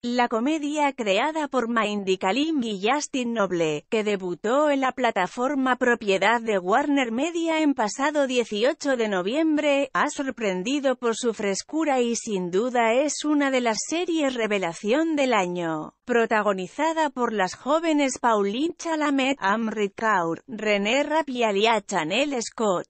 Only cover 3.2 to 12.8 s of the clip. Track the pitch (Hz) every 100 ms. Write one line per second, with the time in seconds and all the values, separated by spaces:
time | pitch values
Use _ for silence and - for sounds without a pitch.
3.2 | 240 233 196 170 160 151 - 226 214 202
4.2 | 185 175 208 262 302 277 262 247 247 220
5.2 | 180 - 247 294 262 247 247 233 208 190
6.2 | 196 233 226 202 180 226 294 277 247 226
7.2 | 311 339 330 320 311 269 214 - 277 302
8.2 | 277 247 233 214 233 320 294 262 220 196
9.2 | 180 262 320 302 302 277 277 175 240 -
10.2 | 277 247 220 185 185 285 269 254 240 220
11.2 | 240 208 214 190 - 302 311 269 240 233
12.2 | - 202 180 180 247 247